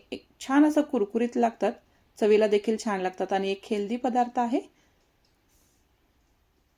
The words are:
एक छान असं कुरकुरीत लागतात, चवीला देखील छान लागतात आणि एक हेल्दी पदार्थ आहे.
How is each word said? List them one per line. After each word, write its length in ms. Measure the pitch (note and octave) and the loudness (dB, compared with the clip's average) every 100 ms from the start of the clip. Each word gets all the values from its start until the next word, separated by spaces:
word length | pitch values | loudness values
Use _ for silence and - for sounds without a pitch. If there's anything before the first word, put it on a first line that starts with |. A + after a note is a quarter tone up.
| _ | _
एक 140 | - - _ | -14 -14 _
छान 240 | - C#4 | 0 4
असं 160 | D4+ D4+ | 4 4
कुरकुरीत 560 | D4 B3 G3+ A#3 A#3+ A#3+ | 0 -2 -2 -2 -2 0
लागतात, 360 | A#3 - G3+ A#3 _ _ _ - | -2 0 -4 -4 _ _ _ -2
चवीला 260 | G#3+ G#3+ G#3+ | 4 4 4
देखील 300 | G#3 G#3+ G#3+ | 2 0 -4
छान 160 | A3+ F#3+ | -4 -4
लागतात 320 | F#3 - F#3+ | -4 -4 -4
आणि 180 | G3 G3 | -2 -2
एक 100 | G3 | -6
हेल्दी 340 | - G#3 G3+ A#3+ | -6 -6 -4 -4
पदार्थ 420 | B3+ A#3+ A#3+ B3 | -2 0 -2 -2
आहे. 220 | A#3 D4 - _ _ _ _ _ _ _ _ _ _ _ _ _ _ _ _ _ _ _ _ | -2 -2 -6 _ _ _ _ _ _ _ _ _ _ _ _ _ _ _ _ _ _ _ _